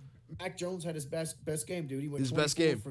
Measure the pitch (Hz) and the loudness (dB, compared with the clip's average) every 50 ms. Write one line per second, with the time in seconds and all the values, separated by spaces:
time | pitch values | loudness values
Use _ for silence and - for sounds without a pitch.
0 | - - - - - - 156 - 180 185 185 - 180 175 185 180 156 170 160 156 | -18 -20 -20 -20 -18 -14 -12 -8 -8 -8 -6 -4 -4 -4 -4 -4 -4 -4 -4 -6
1 | 143 135 170 160 160 156 - - - 151 151 160 156 - 185 180 160 139 135 135 | -6 -4 -4 -2 -2 -4 -6 -6 -4 -4 -2 -2 -2 -4 -4 -4 -4 -4 -4 -4
2 | 143 151 143 139 135 127 120 131 151 147 - - 165 160 143 110 101 143 | -2 -2 0 0 0 2 4 4 4 4 6 6 6 6 6 4 0 -6